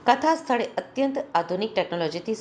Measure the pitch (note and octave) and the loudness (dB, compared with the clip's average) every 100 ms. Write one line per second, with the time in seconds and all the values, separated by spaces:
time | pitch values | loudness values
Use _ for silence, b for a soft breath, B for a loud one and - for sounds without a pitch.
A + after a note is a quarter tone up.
0 | - C4 D#4 D#4+ - A#3+ A3 - F#3 - | 4 4 4 2 2 0 0 -4 -6 -2
1 | C#4 C4+ - E3+ E3+ F3+ G#3+ G#3+ F3 E3+ | -2 0 0 0 0 -2 -2 -2 -2 0
2 | D#3+ E3 F3+ A3 | -2 -2 -4 -6